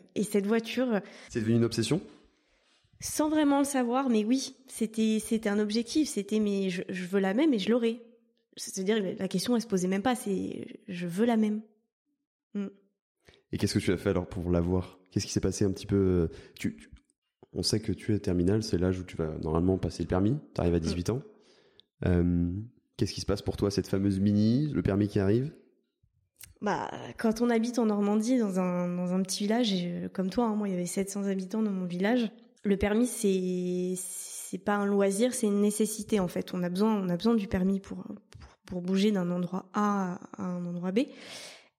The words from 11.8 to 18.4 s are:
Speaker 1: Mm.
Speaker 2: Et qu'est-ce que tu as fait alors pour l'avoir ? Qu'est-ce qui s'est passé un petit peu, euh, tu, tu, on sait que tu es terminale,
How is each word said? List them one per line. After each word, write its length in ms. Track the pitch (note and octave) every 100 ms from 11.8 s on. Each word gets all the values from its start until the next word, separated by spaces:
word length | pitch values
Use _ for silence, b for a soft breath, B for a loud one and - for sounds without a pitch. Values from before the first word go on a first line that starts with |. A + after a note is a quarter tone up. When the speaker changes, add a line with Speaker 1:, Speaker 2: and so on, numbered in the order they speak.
| _ _ _ _ _ _ _
Speaker 1:
Mm. 140 | G3+ G3 - _ _ _ _ b b b
Speaker 2:
Et 60 | F2+
qu'est-ce 160 | G#2 G#2+
que 40 |
tu 120 | -
as 60 | F2
fait 120 | G2+
alors 180 | F2+ F2+
pour 220 | F#2+ F2
l'avoir ? 480 | F2 E2+ F2+ F2 - _
Qu'est-ce 140 | G#2+ -
qui 60 |
s'est 80 | G#2
passé 260 | G2 F2+ G2+
un 60 |
petit 140 | F#2+ -
peu, 100 | G2
euh, 320 | F#2+ F2+ E2 B B B
tu, 160 | G2 -
tu, 140 | - - _ _ _ _ -
on 100 | -
sait 160 | E2+ A2
que 120 | -
tu 220 | F#2 - G#2
es 40 |
terminale, 440 | - F2+